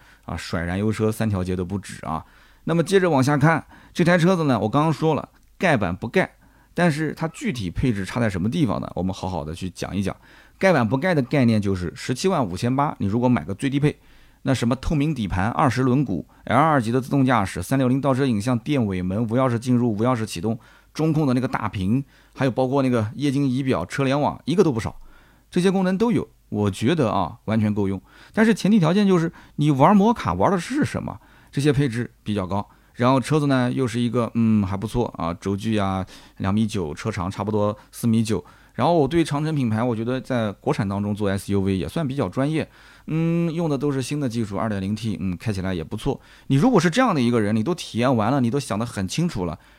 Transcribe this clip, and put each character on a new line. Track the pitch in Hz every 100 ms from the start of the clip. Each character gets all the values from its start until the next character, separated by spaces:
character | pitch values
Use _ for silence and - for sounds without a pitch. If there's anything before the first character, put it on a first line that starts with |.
| - -
啊， | - 90
甩 | - 90
燃 | 85 95
油 | 107
车 | 104 110
三 | 107 113
条 | 98
街 | 90
都 | 92
不 | 90 98
止 | - -
啊。 | - 80 - - - _
那 | -
么 | 165
接 | 165 190
着 | 180
往 | 139
下 | 131 147
看， | 151 156 - - -
这 | -
台 | 175 175
车 | 170
子 | 185
呢， | 151 113
我 | 104
刚 | 131
刚 | 160
说 | 147 160
了， | 139 - _ _ -
盖 | 190 131
板 | 92
不 | 90 117
盖， | 190 - - - _ _
但 | - 175
是 | 143 151
它 | - 160
具 | - 247
体 | 123 92
配 | - 135
置 | 101
差 | 95 123
在 | 113
什 | 92
么 | 101
地 | 170 123
方 | 73
呢？ | - -
我 |
们 | 95
好 | 95 92
好 | 90
的 | 76
去 | - 92
讲 | - - 90
一 |
讲。 | 95 - - - - _
盖 | 190
板 | 160 110
不 | 131
盖 | 185
的 | 175
概 | 135 147
念 | 117 110
就 | 101
是 | 95 87
十 | - -
七 | 131 190
万 | 175
五 | 107 90
千 | 120
八， | 131 143 -
你 | 101
如 | 113
果 | 127
买 | 113
个 | 76
最 | 98 139
低 | 139
配， | 147 - - - - _
那 | 135
什 | 127 120
么 | 127
透 | -
明 | 156 151
底 | 143 98
盘、 | 90 104
二 | 131 151
十 | 113
轮 | 131 127
毂、 | 127 85 - -
L | - 117
二 | 160 143
级 | 110
的 | 127
自 | 127
动 | 143
驾 | 131 120
驶、 | 95 -
三 | 90 135
六 | 127
零 | 135
倒 | 139
车 | 127 139
影 | 107
像、 | 110 120
电 | - 143 107
尾 | 92
门、 | 90 98
无 | 117 120
钥 | 131
匙 | 117
进 | 123 120
入、 | 120
无 | 101
钥 | 120 123
匙 |
启 | 110 85
动、 | 101 120 - - _
中 | - 160
控 | 156 147
的 |
那 | 127
个 | 123
大 | - 107
屏， | 101 92 127 135 _ _
还 | - 135
有 |
包 | 113 131
括 | 139
那 | 131
个 | 120 107 120
液 | 143
晶 | 135 139
仪 | 127
表、 | 131 95
车 | 85 -
联 | 135 143
网， | 127 67 -
一 |
个 | 180
都 | 165
不 | 113
少， | 82 - - - - _ _
这 | 185
些 | 185
功 | 190
能 | 185 185
都 | 233
有， | 151 - _ _
我 | 104 104
觉 | 92 110
得 | 165 113
啊， | 95 85 113
完 | - 110
全 | 107
够 | 104 98
用。 | 95 - - -
但 | - 220
是 |
前 | 208 180
提 | 220
条 | 156
件 | 196 202
就 | 180
是 | 160 - - -
你 | 147
玩 | 135 156
摩 | 208 208
卡 | 233 107
玩 | 87 113
的 | 185
是 | 170 277 -
什 | -
么？ | - 92 - - -
这 | -
些 | 143
配 | 131 143
置 | 113 - _
比 | -
较 | 101 90
高， | 98 - _ _
然 | - 123
后 | 135
车 | 123 156
子 | 143
呢 | 131 123
又 | 131 127
是 | 120
一 | 120
个， | 120 113
嗯， | 117 113 107 95
还 |
不 | 98 104
错 | 120 113 -
啊， | 82
轴 | 87 95
距 | 98 107 107
啊， | 98 95 92 - - -
两 | 98
米 | 104 110
九， | 104 78
车 | 73 113
长 | 95 87
差 | -
不 | 101
多 | 107 104 104 -
四 | - 120
米 | 113
九。 | 110 95 - - _
然 | - 139
后 |
我 | 170 135
对 | 170
长 | 160 143
城 | 156
品 | 151 123
牌， | 110
我 | 123
觉 | 110
得 | 117 131
在 | - 123 110
国 | 98 -
产 | 127 98
当 | 98
中 | 101
做 | 104 101
S | 98 -
U | 98
V | 98 95
也 | 76
算 | 160 143
比 | 143
较 | 92
专 | 127 139
业， | 156 - - - - -
嗯， | 156 165 170 170
用 | 160 170
的 | 139
都 | 147
是 | 135
新 | 123 151
的 | 135
技 | 117
术， | 104 98
二 | 110
点 | 98
零 | 95 107
T， | 113 95
嗯， | 95 87
开 | 117
起 | 95
来 | 92
也 | 92
不 | 78 107
错。 | 143 123 - - -
你 | 135
如 | 233
果 | 220
是 | 170
这 | 190
样 | 262
的 | 156
一 | 117
个 | 120
人， | 101
你 | 110
都 | 110
体 | 175 - 107
验 | 123 120
完 | 104
了， | 139
你 | 117
都 | 139
想 | 127 101
得 | 120
很 | 104 92
清 | - 170
楚 | 104
了， | 87 80 -